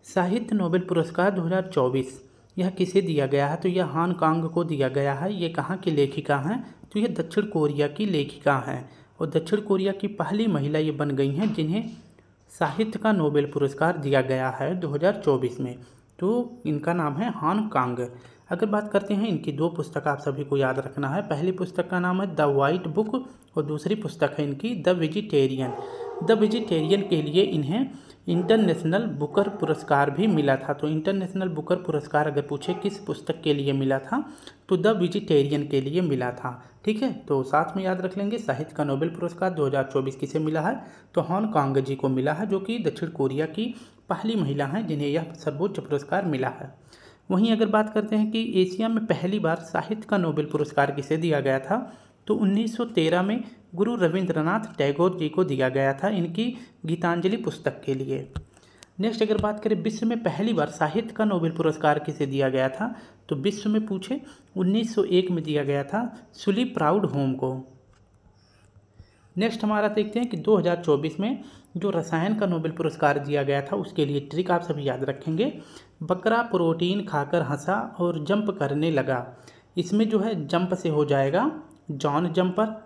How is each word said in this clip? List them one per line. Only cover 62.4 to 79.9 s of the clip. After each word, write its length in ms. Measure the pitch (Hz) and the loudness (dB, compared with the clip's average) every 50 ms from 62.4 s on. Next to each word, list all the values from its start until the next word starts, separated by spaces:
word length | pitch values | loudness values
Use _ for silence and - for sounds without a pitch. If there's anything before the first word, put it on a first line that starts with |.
| 135 131 | 2 2
गया 200 | 131 131 131 131 | 2 2 0 0
था, 260 | 131 - 214 247 - - - - - - _ - | 0 -2 -4 -6 -6 -10 -16 -20 -20 -20 _ -6
तो 60 | - | -4
विश्व 340 | 135 135 202 208 214 - 214 | 0 0 -2 -2 0 -2 0
में 160 | 214 214 220 | 0 0 0
पूछे 360 | - 196 185 - - 262 302 - - - - _ _ _ | -2 -6 -6 -4 -6 -6 -6 -6 -14 -20 -20 _ _ _
उन्नीस 380 | 190 185 185 202 226 226 226 - | 0 2 2 4 2 0 0 2
सौ 80 | 214 190 | 0 2
एक 280 | - 180 180 185 180 | 4 4 4 4 4
में 120 | 175 160 156 | -2 -2 -2
दिया 200 | 156 147 147 139 | 0 0 0 0
गया 200 | 139 143 139 139 | 2 0 0 -2
था 440 | - - 214 247 - - - - - - | -2 -2 -2 -2 -4 -8 -14 -20 -20 -20
सुली 300 | - - 208 190 220 254 | -4 -2 0 2 2 0
प्राउड 400 | 254 - - 151 151 180 214 196 | -2 0 2 2 4 4 4 2
होम 280 | 143 127 143 139 131 127 | 0 0 0 0 0 0
को। 200 | 127 135 131 131 131 131 - - - _ _ _ _ _ _ _ _ _ - _ _ _ _ _ _ _ _ _ - _ _ _ - - _ _ _ _ _ _ | 0 -2 -2 -2 -4 -10 -12 -20 -20 _ _ _ _ _ _ _ _ _ -20 _ _ _ _ _ _ _ _ _ -20 _ _ _ -20 -20 _ _ _ _ _ _
Next 280 | 175 214 226 226 226 - | -2 -2 -2 0 0 0
हमारा 240 | 208 214 208 208 | 0 2 2 2
देखते 320 | 208 208 214 208 214 - 233 | 2 2 0 -2 0 0 -2
हैं 100 | 247 240 | -2 -2
कि 80 | - | -4
दो 200 | 160 156 208 220 | -2 2 4 4
हज़ार 240 | 185 160 175 170 170 175 | 4 4 2 0 2 4
चौबीस 340 | 156 147 139 151 160 - - | 2 2 4 2 -4 -2 -2
में 240 | 196 226 277 - - - - - - _ _ | -2 -2 -2 -4 -8 -16 -20 -20 -20 _ _
जो 120 | 175 185 196 | -2 -2 0
रसायन 460 | 180 170 165 170 170 160 170 202 214 | 0 0 -2 0 0 0 0 0 0
का 100 | 214 208 | 0 0
नोबेल 260 | 185 175 160 156 165 | 0 0 0 -2 -4
पुरस्कार 480 | 160 - 160 156 - - 160 143 143 143 | -4 -2 -2 -2 0 4 4 4 4 2
दिया 240 | 139 139 147 143 139 | 0 0 0 0 2
गया 180 | 139 139 139 | 2 0 0
था, 140 | 139 - 202 | 0 -2 -4
उसके 300 | 202 165 - - - 147 | -4 -4 -4 0 0 0
लिए 140 | 139 143 143 | 0 0 -4
ट्रिक 320 | 139 - 151 165 180 180 | -4 -2 -4 -2 0 2
आप 100 | 175 170 | 0 0
सभी 260 | 170 - 151 147 139 | 0 -4 -4 -2 -2
याद 160 | 135 123 127 135 | -2 -2 -2 -2
रखेंगे। 500 | 135 135 - - 165 160 165 233 302 - - - - - - - _ _ _ 160 | -4 -4 -4 -4 -2 0 2 0 0 -2 -6 -18 -20 -20 -20 -20 _ _ _ -4
बकरा 380 | 160 180 185 - 220 226 240 | -2 -2 0 2 2 2 2
प्रोटीन 640 | 233 233 - 180 170 165 165 165 175 180 196 208 208 | 0 0 0 2 2 2 2 2 0 0 0 -2 -2
खाकर 360 | - 160 147 143 - - 170 | -2 -2 -2 -2 0 0 0
हंसा 560 | 151 127 147 143 - - 196 220 - 233 - - | 0 0 -4 -4 -2 -2 -2 -2 -2 -6 -4 -2
और 240 | 175 175 165 160 147 | -2 0 0 -2 0
जंप 240 | 160 196 214 214 208 190 - | 0 0 0 0 -2 -2 -2
करने 320 | 147 131 139 147 156 165 | -2 0 0 0 0 2
लगा। 340 | 160 139 113 - 131 120 113 - - - - - - - _ _ _ | 2 2 0 0 -2 -2 -2 -8 -14 -20 -20 -20 -20 -20 _ _ _
इसमें 320 | 180 - - | -4 -2 0